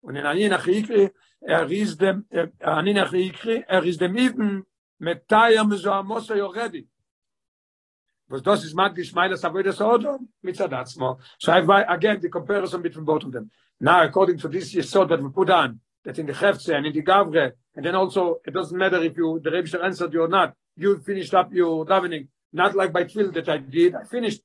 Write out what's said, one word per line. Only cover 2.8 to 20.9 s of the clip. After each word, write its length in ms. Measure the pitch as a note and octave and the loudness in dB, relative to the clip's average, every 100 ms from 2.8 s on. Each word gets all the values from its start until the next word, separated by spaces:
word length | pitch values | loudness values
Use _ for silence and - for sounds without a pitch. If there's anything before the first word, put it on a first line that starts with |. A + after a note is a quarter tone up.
| F3+ | 2
Nachri 380 | G3+ E3+ F3+ F#3 | 0 0 0 -2
Ikri, 320 | - A3+ A3+ - | -4 -4 -4 0
er 120 | F#3 | 0
is 140 | E3+ E3 | 0 -2
the 80 | F#3 | -2
even 580 | G3+ B3+ - G#3+ G3 F#3+ _ _ _ | 2 0 2 -2 -4 -10 _ _ _
Metayah 640 | D#3 E3 _ G#3+ A#3 A3 G#3+ | -6 -6 _ 4 6 4 4
Mezohamosai 720 | G3+ F#3+ G3 G3 A3+ A3 G#3 | 0 -2 -2 -4 -8 -4 -4
already. 440 | G3 F3 F3 E3+ A#2 _ _ _ _ _ _ _ _ _ _ _ _ _ _ | -4 -6 -8 -8 -16 _ _ _ _ _ _ _ _ _ _ _ _ _ _
Because 160 | C3+ | -6
das 200 | C#3 G3+ | 0 0
is 100 | D#3 | 0
Madgish 400 | D#3+ F#3+ E3+ E3+ | 0 0 -2 -6
Milas 280 | E3+ F#3 F#3 | -2 0 0
Avodas 360 | F3 E3+ F#3+ - | -4 -2 -2 0
Odom, 500 | G#3 A#3 C4 C#4 C4 _ F#3 | 2 2 0 -6 -10 _ -10
Mitzad 260 | - F#3+ | -4 -4
Atzmo. 480 | B2+ B2+ - C3 C3 - _ | -4 -10 -4 -4 -4 -14 _
So 120 | - | 4
I 100 | E3+ | 4
buy 220 | E3 G3 | 6 4
again 360 | G#3+ F3 G3+ G3+ | 4 0 0 0
the 80 | E3+ | -4
comparison 520 | E3+ C3+ G3+ F#3 F3 | -6 -4 -4 -2 -6
between 240 | E3+ D#3 D#3 | -8 -8 -2
both 180 | D#3 | -2
of 80 | C#3+ | -2
them. 180 | B2+ A2 _ _ _ | -12 -14 _ _ _
Now, 240 | C3 F3 | 4 6
according 340 | D#3 F#3 F#3+ F3 | 6 4 2 2
to 80 | D#3 | -4
this 260 | E3+ F3 | -6 -6
Yesod 360 | F3 C#3 F#3 F3+ | -6 0 2 2
that 120 | D#3+ | 0
we 80 | C#3 | -2
put 200 | C#3 F3+ | -2 4
on, 300 | F3+ C3+ A2 _ _ | 4 2 -4 _ _
that 160 | - - | -14 -10
in 60 | D3+ | -8
the 80 | |
Chefze 420 | C3+ G3+ F#3+ - D3 | 0 0 0 0 -2
and 100 | D3+ | -2
in 80 | |
the 80 | D3 | -4
Gavre, 500 | D3+ F#3+ G3 D#3 C3 - _ - | 2 4 4 2 0 -4 _ -8
and 100 | D3+ | -4
then 100 | F#3 | -2
also, 440 | F#3+ F#3+ F3+ E3 - | 0 0 -2 -2 -6
it 80 | |
doesn't 240 | D#3+ D#3+ F3+ | -6 -6 -2
matter 240 | F#3+ F3+ | 0 0
if 140 | E3 E3 | -2 -2
you, 220 | E3 D#3+ | -2 -2
the 80 | D3+ | -4
Rebbe 320 | E3+ E3 F3 | -4 -4 -4
answered 300 | F3+ F#3 F3 | -4 -4 -4
you 80 | D#3+ | 0
or 60 | E3 | 2
not, 280 | F#3+ E3+ - _ - | 2 2 -2 _ -4
you 200 | F#3 | 0